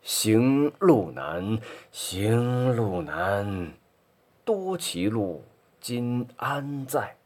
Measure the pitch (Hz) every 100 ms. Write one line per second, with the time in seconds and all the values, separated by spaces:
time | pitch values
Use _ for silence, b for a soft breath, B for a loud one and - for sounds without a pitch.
0 | - - 107 110 127 139 147 - 185 127
1 | 82 65 71 85 98 110 B B B -
2 | - 90 104 117 120 123 127 117 107 90
3 | 80 78 92 101 101 95 85 - _ _
4 | _ _ _ _ - 208 185 180 - 87
5 | 95 113 98 76 - _ _ _ - 120
6 | 120 123 120 - - 143 139 143 127 143
7 | 107 -